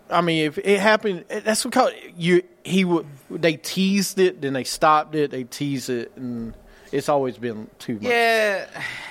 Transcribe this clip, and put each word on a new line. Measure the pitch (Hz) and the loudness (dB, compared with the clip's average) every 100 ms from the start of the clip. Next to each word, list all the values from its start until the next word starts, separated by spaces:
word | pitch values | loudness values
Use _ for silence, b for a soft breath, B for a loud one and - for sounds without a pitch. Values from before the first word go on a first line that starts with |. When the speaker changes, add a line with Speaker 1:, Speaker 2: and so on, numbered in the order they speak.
| - | -2
Speaker 1:
I | 170 | 0
mean, | 170 160 151 | 2 2 0
if | 170 | 0
it | 196 202 | 0 4
happened, | 208 220 220 175 - | 4 4 2 -4 -6
that's | 214 220 214 254 | -6 -2 -2 0
what | |
call | 247 214 113 - 170 | 2 2 0 -10 -4
you. | 170 175 - _ | 2 4 2 _
He | 143 185 | -2 0
w-, | 185 170 147 139 - | 2 2 -2 -12 -14
they | 180 165 156 | -2 0 0
teased | - 185 190 196 185 190 | -4 -2 0 2 0 2
it, | 185 170 | 2 2
then | 139 | -4
they | 135 | -4
stopped | 120 - 160 151 156 156 | -6 0 4 4 2 -2
it. | 143 | -2
They | 131 | -4
teased | 120 - 147 139 120 | -10 -6 -4 -4 -4
it, | 120 113 - | -4 -6 -10
and | 127 117 113 - b b b | -8 -6 -8 -12 b b b
it's | 143 139 | -4 0
always | 143 131 107 | 0 0 -4
been | 120 107 110 - | -8 -8 -12 -12
too | - 110 | -8 -4
much. | |
Speaker 2:
Yeah. | 233 233 233 226 214 190 - - B B B | 0 2 4 2 2 -2 -6 -10 B B B